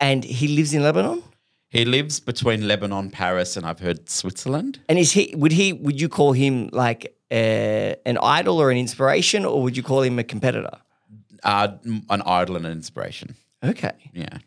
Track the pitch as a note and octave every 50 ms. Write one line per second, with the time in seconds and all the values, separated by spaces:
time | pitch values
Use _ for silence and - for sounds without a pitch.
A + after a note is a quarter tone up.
0 | C#3+ C#3 C3+ C3 - - B2+ A#2+ D3 D3 D3 D3 D#3 C#3+ D3+ D3 C#3+ D3+ D3+ F3+
1 | G3 D4+ E4+ F4 - - _ _ _ _ _ _ _ _ - A#2 A#2 A#2+ B2+ C#3
2 | D3 D3+ C#3+ - - - A#2 - - A#2+ A2+ G#2+ G#2+ G#2 G#2 G2 G#2 G2 G2 G2
3 | G2 F#2+ - - F#2+ F2+ F#2 F2+ F2+ - - G2 E2+ E2 E2 - F#2 F2 E2+ D#2+
4 | - - - - - F#2 - - - B2+ C3+ D3+ A3 C#4 C4+ - - - E3 F3+
5 | E3+ D3+ - G#3 - - - D#3 C#3+ D#3+ D#3+ F3+ G3+ G3 E3+ - D3 C#3+ C#3+ C3+
6 | E3 - - - D3 C#3+ C3 B2+ C#3 C#3 C3 B2 G#2+ - - B2 B2 A#2+ A2+ -
7 | - - - _ _ - A#2+ A2+ A2+ A2 A2 G#2+ A2 G#2+ G#2+ G#2+ G#2 G2+ - -
8 | - B2 A#2+ - - B2 D3 E3 F3 - F3+ E3 D3 C3 B2 B2 B2 A#2 - -
9 | C3+ C3+ D3 D#3+ F3 - - G#3 F#3+ - - C#3+ B2+ B2+ A#2+ B2+ A#2+ - C3+ C3+
10 | C3 B2+ B2 A#2+ A2+ - - G#2 C3 B2+ A#2 A2 - - - - _ _ _ _
11 | _ _ - - - _ - - - G2+ G2+ G2+ G#2 G2+ G2+ - - A#2 A2 G#2+
12 | - - G2+ G2+ - - F2+ F2+ F2+ F2+ F#2 E2+ E2+ E2 E2 E2 D#2 - - -
13 | G1+ - - - - - - - _ _ _ _ - C3+ C3 - - - - -
14 | - - - F2 D#2+ - - - -